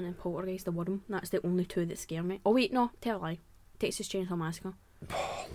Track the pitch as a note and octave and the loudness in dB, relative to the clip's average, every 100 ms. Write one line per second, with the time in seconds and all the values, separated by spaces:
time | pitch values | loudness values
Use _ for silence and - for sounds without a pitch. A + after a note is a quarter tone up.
0 | F3 F3 F3+ E3 F#3 F#3 F#3 E3+ F3 G3 | -4 -4 -4 -2 -2 -4 -2 -2 0 -2
1 | - F#3+ - F#3+ F3 F3+ F3+ F#3+ E3+ - | -2 -4 0 0 2 2 2 0 0 -2
2 | - E3 F3+ G3 G#3 B3 B3 B3+ A#3+ - | -6 -4 -2 0 4 6 6 4 2 2
3 | A#3+ G3+ D#3+ E3 - - - - A3 - | -2 -2 -2 -6 -8 -20 -20 -2 0 0
4 | - F#3+ F#3 F3 E3 E3 F#3 F#3 - - | -2 -2 0 0 -2 -4 -8 -10 -16 -16
5 | - - - - - | -6 -4 -2 -4 -8